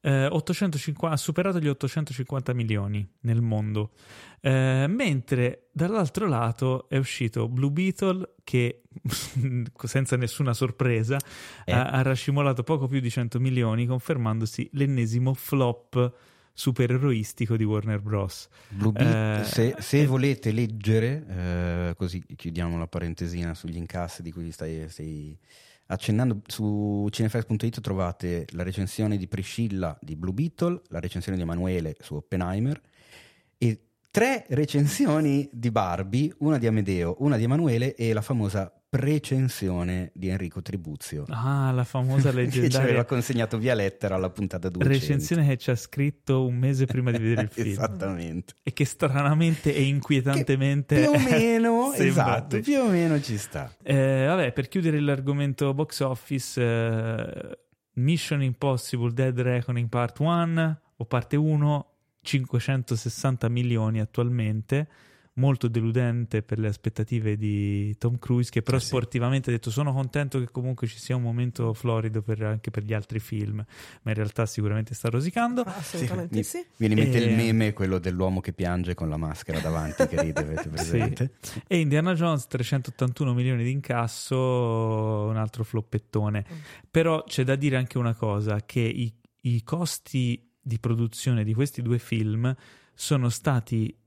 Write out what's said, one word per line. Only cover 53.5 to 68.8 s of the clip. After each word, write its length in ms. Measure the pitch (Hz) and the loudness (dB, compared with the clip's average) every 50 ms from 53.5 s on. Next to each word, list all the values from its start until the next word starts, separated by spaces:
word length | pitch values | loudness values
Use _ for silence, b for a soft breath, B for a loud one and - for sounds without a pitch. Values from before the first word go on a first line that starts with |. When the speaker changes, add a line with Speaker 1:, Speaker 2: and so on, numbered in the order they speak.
| - 147 139 120 - _ | -8 -10 -10 -10 -14 _
Speaker 1:
Eh, 440 | - - 139 135 135 135 135 131 131 | -2 2 4 4 4 4 4 4 2
vabbè, 240 | 143 175 185 156 127 | 2 2 2 2 0
per 160 | - - 131 | 0 -2 -6
chiudere 320 | - - 190 170 165 151 147 | -2 -2 0 2 2 2 2
l'argomento 760 | 147 143 139 135 131 139 143 143 143 143 131 - 147 139 135 | 2 2 0 0 0 -2 0 0 0 0 0 0 0 0 2
box 280 | 139 151 151 - - | 0 -2 -4 -2 -2
office, 600 | 143 131 131 120 - - 139 131 - - - 131 | -2 -2 -2 -4 -6 -4 -4 -4 -4 -4 -2 0
eh, 960 | 123 117 117 117 113 113 113 110 113 113 113 113 117 - - - - - - - _ _ _ _ _ _ _ | 2 2 2 2 2 0 0 0 -2 -2 -4 -4 -6 -6 -8 -10 -12 -12 -14 -18 _ _ _ _ _ _ _
Mission 500 | 127 123 143 170 160 - - 156 143 135 | 0 2 2 2 2 0 -2 -2 0 0
Impossible 680 | 131 120 _ - 139 131 120 - - - 120 117 120 117 | 0 -2 _ 0 0 0 0 -2 -4 -2 0 0 0 2
Dead 260 | 123 131 131 127 120 | 2 0 0 2 0
Reckoning 480 | 123 123 123 123 120 - 123 120 120 | 0 2 0 0 0 -2 -2 -2 -2
Part 320 | 113 - 120 120 117 - - | 0 0 0 0 -2 -2 0
one 600 | 143 165 170 170 170 165 165 160 165 160 156 - _ _ _ | 0 2 2 2 2 2 2 2 2 0 0 -4 _ _ _
o 80 | _ 120 | _ -6
parte 320 | - - 123 - - - | -2 -2 -2 0 0 0
uno, 480 | 143 151 156 156 147 147 147 147 143 - _ _ _ _ _ _ _ _ | 2 2 4 4 4 4 2 2 0 -4 _ _ _ _ _ _ _ _
cinquecentosessanta 1200 | - - 139 127 - - 120 - - 135 131 123 - 123 113 - 120 - - - 135 127 117 - | -2 0 0 0 0 -2 0 0 0 0 0 0 -2 -4 -2 -2 -6 -6 -2 -2 -2 0 0 -2
milioni 520 | 113 120 120 123 123 120 113 110 110 113 113 | -2 0 0 0 2 2 2 2 0 0 0
attualmente, 840 | 107 - - - 120 120 123 120 110 107 107 110 107 - 135 143 151 b b b b b b b b b b | -2 -2 -2 -2 0 0 0 0 0 0 -2 -2 -2 0 0 0 0 b b b b b b b b b b
molto 340 | 123 127 139 135 - - 117 | 2 4 4 4 2 0 0
deludente 760 | 113 117 113 113 113 127 123 120 117 120 117 - - 110 107 | 0 0 0 2 2 2 2 2 0 -2 -2 -2 -2 -4 -2
per 160 | - 110 107 | -2 -2 -2
le 80 | 110 | 0
aspettative 680 | 107 104 - - 117 - - 110 - 123 117 110 107 104 | -2 -2 -2 -4 -4 -2 -2 -4 -2 -2 -2 0 0 -2
di 580 | 104 107 107 104 104 101 101 101 101 101 104 104 | 0 0 0 0 0 0 0 0 0 0 -2 -4
Tom 220 | _ - 117 120 120 | _ 0 -2 -2 -2
Cruise, 320 | - - 120 123 120 - | -2 0 2 2 2 0
che 100 | - 117 | 0 -2
però 160 | 110 - 127 | 0 2 0
Speaker 2:
Eh 20 | 131 | 0